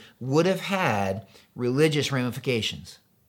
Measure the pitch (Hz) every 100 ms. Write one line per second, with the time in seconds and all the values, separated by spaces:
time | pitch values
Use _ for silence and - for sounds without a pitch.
0 | - - 123 143 170 185 - 190 180 104
1 | 98 98 - - _ - 120 127 160 147
2 | 131 135 123 120 135 120 104 85 - -
3 | _ _